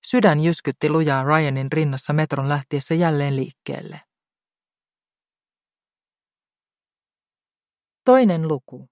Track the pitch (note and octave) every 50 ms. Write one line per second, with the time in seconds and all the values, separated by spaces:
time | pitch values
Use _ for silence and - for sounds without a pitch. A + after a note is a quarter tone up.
0 | - - - B3 G#3 G3 D3+ D3 D#3 E3+ E3+ - _ - C3 _ - D3+ D3+ D#3+
1 | D#3+ D3 C#3 C3+ C3 C#3 D3+ D#3+ D#3 C#3+ C3+ C3+ C3+ C3+ D3 D#3+ D#3 D3 C3+ C3
2 | - - D3 D#3 D#3 D3 - C3+ C3+ C#3 D3 C#3+ C3+ _ - C#3 - - E3 E3
3 | F3 E3 D#3 C#3+ C#3+ C#3+ C#3 C3+ C3 - - _ _ - C#3 - - - D3+ D3+
4 | _ _ _ _ _ _ _ _ _ _ _ _ _ _ _ _ _ _ _ _
5 | _ _ _ _ _ _ _ _ _ _ _ _ _ _ _ _ _ _ _ _
6 | _ _ _ _ _ _ _ _ _ _ _ _ _ _ _ _ _ _ _ _
7 | _ _ _ _ _ _ _ _ _ _ _ _ _ _ _ _ _ _ _ _
8 | _ B3 B3+ C4 B3+ G#3 F3 E3 D#3+ D#3 D#3 C3 _ - - C3 C3+ _